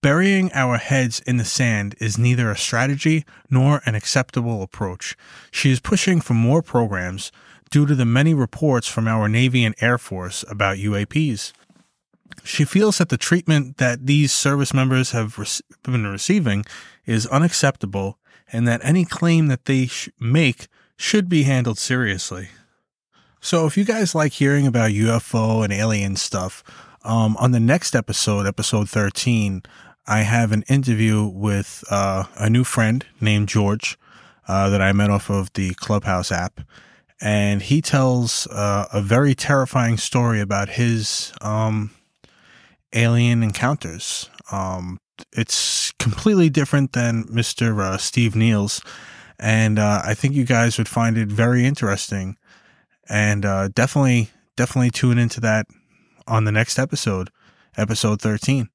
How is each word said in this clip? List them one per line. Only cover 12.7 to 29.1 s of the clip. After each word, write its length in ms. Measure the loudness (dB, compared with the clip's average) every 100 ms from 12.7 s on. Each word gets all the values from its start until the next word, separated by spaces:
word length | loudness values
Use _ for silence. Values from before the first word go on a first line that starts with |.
| 4 2 2
that 100 | -2
the 80 | -2
treatment 600 | 0 0 4 2 2 -2
that 280 | -2 0 0
these 260 | 2 2
service 400 | 2 0 0 0
members 380 | 0 2 2 0
have 280 | -2 -4 -6
rec-, 240 | -8 -8 -10 _
been 240 | -4 -2 -2
receiving 580 | -6 0 0 2 -2 -4 -12 -20 _ -4
is 180 | -2 0
unacceptable 920 | 2 2 2 0 0 -6 -4 -6 -8 _ _ _
and 160 | -2 0
that 120 | 0
any 200 | 2 2
claim 440 | 2 0 2 4 2
that 160 | 0
they 220 | 0 0 0
sh-, 240 | -4 -12 _
make 480 | 0 2 2 0 -10 _ _ _
should 320 | 0 0 2
be 160 | 2
handled 340 | 2 2 0 -4
seriously. 720 | -2 -2 0 -4 -6 -10 -14 -20 _ _ _ _ _ _ _ _
So 260 | -2 0 2
if 100 | 0
you 80 |
guys 300 | 0 0 0
like 180 | 2 0
hearing 340 | 2 2 4 4
about 260 | 2 2
U 180 | 2 2
F 240 | 0 0
O 280 | -2 0 0
and 100 | 0
alien 440 | -2 0 0 -2 -4
stuff, 460 | -4 -4 -6 -10 -18 -20 -20 _
um, 320 | -2 2 2 2
on 140 | 2
the 80 | 4
next 340 | 4 2 0
episode, 520 | -4 -2 -4 -2 0 -2
episode 440 | -2 -2 0 0
thirteen, 720 | 0 -2